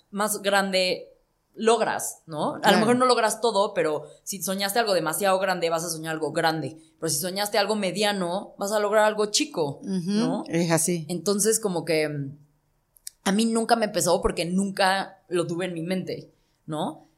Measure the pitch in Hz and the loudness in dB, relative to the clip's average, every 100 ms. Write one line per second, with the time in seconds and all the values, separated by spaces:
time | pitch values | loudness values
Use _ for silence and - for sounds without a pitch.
0 | _ 202 214 208 196 196 190 185 185 - | _ -4 -4 -2 2 2 2 2 2 -2
1 | - - _ _ _ - 220 226 180 104 | -6 -20 _ _ _ -2 2 4 2 -2
2 | - - - 151 220 - 214 202 214 247 | -6 -10 -10 -4 -4 0 4 6 6 4
3 | 247 233 214 214 233 196 208 196 156 147 | 4 4 2 0 0 2 2 0 0 -2
4 | - - - 196 165 196 196 233 220 180 | -6 -16 -12 -8 -4 -4 -2 0 2 2
5 | 156 160 196 190 190 175 165 165 170 160 | 0 0 2 2 2 0 0 -2 -4 -6
6 | 160 160 151 160 160 160 135 - - _ | -6 -4 -2 0 2 2 -4 -10 -20 _
7 | 165 143 180 190 208 214 202 214 185 180 | -4 -4 -4 -4 -2 0 0 0 -2 0
8 | 208 196 175 190 - - 196 214 208 214 | 0 0 -2 -4 -6 -8 -2 0 2 4
9 | 214 208 208 - 302 185 143 139 - 190 | 4 2 0 0 -2 -2 -4 -4 -6 -4
10 | 170 208 160 196 - 165 170 165 185 175 | -2 0 0 -2 -2 0 2 2 0 -2
11 | 147 175 - 202 208 220 208 170 165 156 | -4 -6 -2 0 2 0 0 -2 0 0
12 | 151 147 139 143 _ _ _ _ _ _ | 0 -2 -8 -12 _ _ _ _ _ _
13 | - - 196 202 226 226 226 233 - 175 | -20 -6 0 2 2 0 2 2 2 0
14 | 170 190 208 180 165 185 196 190 190 196 | 2 2 2 -2 -2 0 0 2 2 2
15 | - - - 175 165 170 185 165 170 185 | -2 -10 -4 -2 -2 -2 -4 -6 -4 -4
16 | 147 139 - _ _ _ - 151 254 320 | -4 -8 -12 _ _ _ -10 -6 -6 -8
17 | _ | _